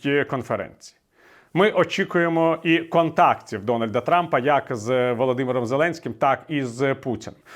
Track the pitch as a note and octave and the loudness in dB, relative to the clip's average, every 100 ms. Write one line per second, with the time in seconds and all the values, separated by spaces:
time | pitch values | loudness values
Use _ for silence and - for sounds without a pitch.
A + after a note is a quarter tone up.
0 | C#3+ C#3+ C#3 C3+ A2+ A2 F#2 - - _ | -2 0 0 -4 -4 -6 -6 -14 -20 _
1 | _ _ _ _ _ D#3+ G#3 - E3+ - | _ _ _ _ _ 2 2 4 0 0
2 | F#3+ F3 E3+ E3 E3 D#3+ E3+ E3 E3 E3+ | -2 0 2 2 2 0 2 0 2 2
3 | E3 D#3+ E3 - - G#2+ G#2 A#2 A2+ A2+ | 2 4 4 2 -4 -8 -2 -2 0 -2
4 | - F3 E3+ C#3+ B2+ C#3+ - B2 G#2+ B2+ | 0 0 2 0 2 0 0 -8 -2 0
5 | B2 A#2 C3 B2+ B2+ B2+ A2+ C3+ E3 E3+ | 0 0 0 0 -2 -2 -2 0 0 -2
6 | - - C#3+ - - D3+ B2+ A#2 C#3 C3+ | -10 -2 0 0 -2 -6 -4 -2 -2 -2
7 | C3 G#2+ - - _ | -4 -8 -8 -18 _